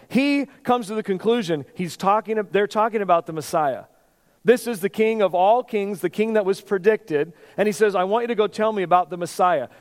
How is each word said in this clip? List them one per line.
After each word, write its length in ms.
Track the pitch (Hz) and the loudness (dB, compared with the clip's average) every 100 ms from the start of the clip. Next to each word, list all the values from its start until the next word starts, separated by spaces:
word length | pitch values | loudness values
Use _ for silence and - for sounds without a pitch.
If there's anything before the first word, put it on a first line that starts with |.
| - | -4
He 380 | 240 285 285 269 - | 0 2 0 -2 -8
comes 240 | - 247 196 | -2 -2 -2
to 80 | |
the 80 | 220 | -6
conclusion 640 | 214 185 208 240 170 156 127 | -4 -2 0 0 0 -4 -6
he's 220 | - 175 - | -8 -8 -4
talking, 440 | 190 214 208 220 202 | 0 0 0 -4 -2
they're 140 | 196 202 | 0 0
talking 340 | 220 220 208 | 0 0 0
about 240 | 190 170 165 | 2 2 2
the 60 | |
Messiah. 520 | 160 139 170 147 107 - _ _ _ _ _ | -8 -4 0 0 -2 -10 _ _ _ _ _
This 240 | 190 247 233 | 2 2 2
is 140 | 214 | -6
the 80 | 190 | -6
King 320 | - 220 226 | 0 0 2
of 140 | 190 | 0
all 280 | 175 190 240 | 2 4 2
kings, 380 | 247 214 196 196 | 0 -4 -4 -4
the 80 | 175 | -6
king 240 | - 220 | -2 0
that 140 | 220 190 | 0 0
was 160 | 196 | -2
predicted. 720 | - 196 190 214 - 147 160 - - - | -4 0 2 0 -2 -2 -2 -8 -14 -2
And 100 | 208 | -2
he 40 | |
says, 220 | 196 214 | 2 0
"I 100 | 185 | 2
want 180 | 190 226 | 0 0
you 60 | 233 | -2
to 60 | |
go 120 | 208 208 | -2 -2
tell 260 | - 220 | 0 -2
me 100 | 214 | -2
about 280 | 175 180 175 | 2 2 2
the 80 | 175 | -4
Messiah." 500 | 170 - 180 160 120 - | -8 0 2 2 -2 -10